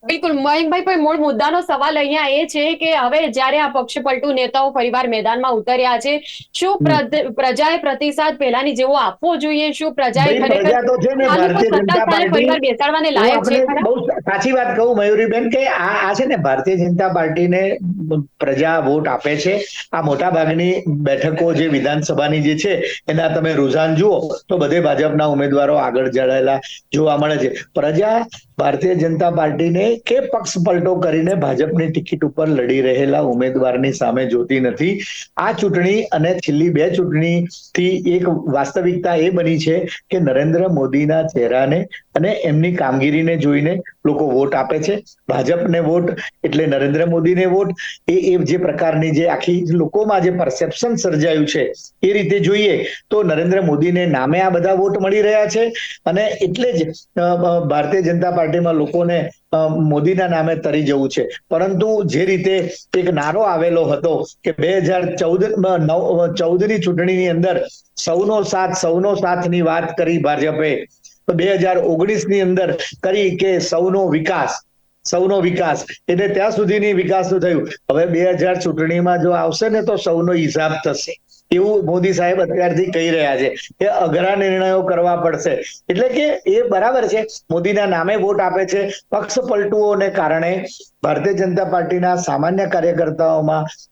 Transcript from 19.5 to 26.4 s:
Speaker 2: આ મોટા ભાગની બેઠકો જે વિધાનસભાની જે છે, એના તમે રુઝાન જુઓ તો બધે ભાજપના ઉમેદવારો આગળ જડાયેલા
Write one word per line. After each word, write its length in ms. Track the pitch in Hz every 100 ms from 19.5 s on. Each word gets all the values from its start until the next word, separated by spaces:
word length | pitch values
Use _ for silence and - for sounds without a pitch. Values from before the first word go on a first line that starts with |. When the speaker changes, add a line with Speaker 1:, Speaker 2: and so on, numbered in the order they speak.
| 202 - - -
Speaker 2:
આ 80 | 165
મોટા 280 | 151 139 180
ભાગની 540 | 170 160 165 175 185 -
બેઠકો 680 | 147 143 135 160 160 170
જે 140 | 156 160
વિધાનસભાની 720 | 143 131 151 151 139 147 156
જે 160 | 151 156
છે, 260 | 202 180 - - -
એના 200 | 160 160
તમે 260 | 160 160
રુઝાન 420 | 151 139 151 160 156
જુઓ 340 | 208 180 156 135 _
તો 80 | 180
બધે 220 | 147 175
ભાજપના 460 | 151 139 151 147 151
ઉમેદવારો 500 | 143 143 139 143 151
આગળ 320 | 131 123 131
જડાયેલા 540 | 123 131 131